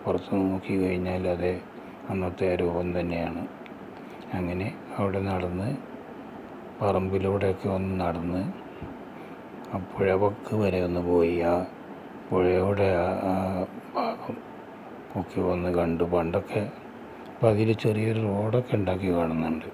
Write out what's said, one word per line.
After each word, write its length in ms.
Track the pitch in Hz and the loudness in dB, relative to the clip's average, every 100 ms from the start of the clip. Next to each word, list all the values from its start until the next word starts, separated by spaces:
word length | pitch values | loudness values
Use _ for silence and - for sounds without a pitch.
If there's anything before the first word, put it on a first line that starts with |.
പുറത്ത് 300 | 101 92 - 101 | 0 -2 2 2
നോക്കി 300 | 95 95 - 98 | 4 2 0 2
കഴിഞ്ഞാൽ 420 | 92 92 90 92 92 | 2 2 0 0 0
അതേ 180 | 87 87 90 - - - - - | 2 0 0 -6 -14 -16 -14 -4
അന്നത്തെ 360 | 98 90 90 95 | -2 -2 0 0
ആ 40 | 90 | 2
രൂപം 260 | 87 85 90 87 | 2 2 0 0
തന്നെയാണ്. 460 | 87 85 82 85 - - - - - - - - - 98 | 0 0 -2 -4 -8 -10 -14 -14 -14 -14 -14 -14 -8 -4
അങ്ങനെ 300 | 87 90 101 - - - | -2 -2 -4 -6 -10 -2
അവിടെ 220 | 101 98 98 | 0 2 0
നടന്ന് 420 | 95 90 90 104 - - - - - - - - - - - | 0 -2 -2 -2 -4 -8 -14 -14 -14 -14 -14 -14 -14 -14 -2
പറമ്പിലൂടെയൊക്കെ 840 | 104 92 95 95 95 98 98 90 98 95 | 2 2 2 2 2 4 2 2 0 0
ഒന്ന് 160 | 95 92 | 0 0
നടന്ന് 380 | 87 85 85 90 98 196 - - - - - - - - - - - | 0 0 0 0 -2 -6 -12 -12 -12 -12 -14 -14 -14 -14 -14 -14 -6
ആ 40 | 98 92 | -6 -6
പുഴവക്ക് 640 | - 98 95 101 104 - 110 | 0 4 6 4 2 -2 2
വരെ 180 | 101 92 87 | 4 4 2
ഒന്ന് 140 | 87 87 | 0 4
പോയി. 260 | 87 85 87 85 | 6 6 4 4
ആ 20 | 87 92 - - - - - - | 2 0 -8 -14 -14 -14 -14 0
പുഴയുടെ 600 | 92 90 90 95 98 98 90 90 | 4 6 6 4 4 4 4 2
ആ, 20 | 95 98 | 0 0
ആ 20 | 92 95 92 95 - - - | 2 2 0 -4 -6 -8 -4
ഭാഗം 420 | - - - - - - - - - - - - | -2 -4 -8 -10 -10 -16 -16 -16 -16 -14 -6 -4
ഒക്കെ 200 | 90 - 90 | -4 0 2
ഒന്ന് 180 | 90 90 87 | 2 2 2
കണ്ടു. 260 | 85 82 85 | 2 2 2
പണ്ടൊക്കെ 500 | 90 82 98 - 110 101 - - - - - - | 2 2 0 0 -2 -2 -8 -16 -16 -16 -14 -16
അപ്പം 160 | - 117 | 2 4
അതിൽ 200 | 104 110 | 6 4
ചെറിയൊരു 500 | 110 117 107 110 113 110 | 4 2 2 2 2 2
റോഡൊക്കെ 440 | 98 110 120 123 113 | 2 2 2 2 0
ഉണ്ടാക്കി 320 | 92 90 95 85 | 2 2 2 2
കാണുന്നുണ്ട്. 500 | 82 80 80 80 - | 2 0 0 -2 -4